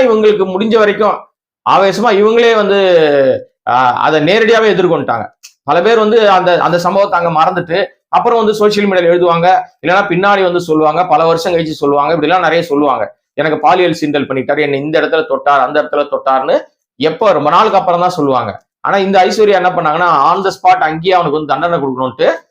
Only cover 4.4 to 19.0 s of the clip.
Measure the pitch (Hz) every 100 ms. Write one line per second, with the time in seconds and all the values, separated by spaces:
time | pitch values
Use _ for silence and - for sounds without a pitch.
4.4 | 220 226 220 180 180 156 120 117 104 _
5.4 | - _ - 160 202 226 214 233 208 185
6.4 | 180 170 147 170 170 196 202 180 170 151
7.4 | 165 180 - 175 - _ - 185 240 233
8.4 | 220 208 208 208 202 185 170 175 175 165
9.4 | 180 180 - _ 156 190 202 175 202 196
10.4 | 185 175 170 156 156 160 180 151 165 165
11.4 | 190 170 156 151 143 143 147 165 151 185
12.4 | 165 165 170 143 147 120 101 - _ -
13.4 | 156 151 156 180 180 160 151 147 127 131
14.4 | 127 147 143 139 147 156 151 160 156 135
15.4 | 143 143 127 147 139 147 143 131 135 131
16.4 | 143 285 - _ _ - 156 160 214 156
17.4 | 147 180 214 196 175 175 180 175 143 127
18.4 | 110 - _ _ - 196